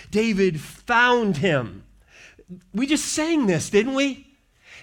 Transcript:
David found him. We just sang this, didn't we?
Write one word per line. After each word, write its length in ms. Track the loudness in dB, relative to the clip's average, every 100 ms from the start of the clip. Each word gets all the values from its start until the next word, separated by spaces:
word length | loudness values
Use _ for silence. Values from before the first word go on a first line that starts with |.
| -6
David 480 | -2 0 2 0 0
found 800 | -8 -12 0 2 4 4 2 0
him. 480 | 0 0 -2 -10 -20 _ _ -20 -20 -20 -20 -20 -10
We 120 | -6 -2
just 200 | -2 -2
sang 420 | -4 0 0 2
this, 240 | 0 0
didn't 240 | 0 2 0
we? 320 | -2 -4 -16 _ _ _ -20 -2